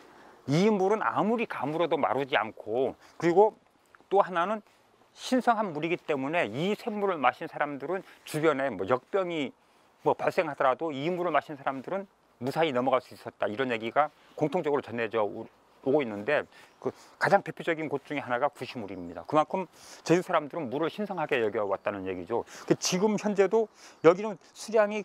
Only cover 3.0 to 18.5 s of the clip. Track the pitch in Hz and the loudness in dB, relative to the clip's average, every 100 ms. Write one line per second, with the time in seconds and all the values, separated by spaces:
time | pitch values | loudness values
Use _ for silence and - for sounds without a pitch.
3 | - - 165 170 214 - _ _ _ - | -14 -2 4 6 6 4 _ _ _ -20
4 | - 190 190 180 180 220 - _ _ _ | 0 2 2 2 -2 -2 -10 _ _ _
5 | _ - - 254 240 214 214 151 160 170 | _ -14 -2 0 2 2 0 -2 -2 -2
6 | - 147 135 170 127 113 180 208 - 208 | -2 -2 0 0 0 0 -2 -2 -4 -4
7 | 196 170 123 - 160 151 147 139 139 185 | -2 2 2 2 -4 -4 -4 -4 -6 -6
8 | - - - 156 156 135 135 98 92 127 | -8 -18 -8 0 2 2 0 -2 0 0
9 | - 196 180 165 131 - _ _ _ _ | 0 -2 -2 -2 -4 -6 _ _ _ _
10 | 151 131 151 170 165 139 139 123 160 135 | 0 0 0 0 0 2 2 2 -2 -4
11 | 147 180 180 147 - 143 139 135 123 185 | -2 -2 0 0 0 -4 -6 -6 -6 -8
12 | 196 _ _ - 123 156 165 123 131 127 | -8 _ _ -8 -4 0 2 2 2 2
13 | - 107 - - 104 107 131 113 113 139 | 0 -14 -14 -4 -4 -2 -2 -2 -2 0
14 | 151 - _ - 151 185 151 143 - 117 | 0 -2 _ -4 -2 0 0 -2 -2 -4
15 | 113 113 104 104 113 _ _ _ 139 147 | -2 0 0 -4 -14 _ _ _ 0 0
16 | 123 104 104 143 98 - - - 127 - | 0 -4 -2 -2 -2 -10 -20 -10 -8 -8
17 | - - - 196 165 - 165 160 156 143 | -14 -6 2 2 0 -6 -4 -4 -2 -6
18 | - 143 117 120 139 | -6 -8 -2 0 0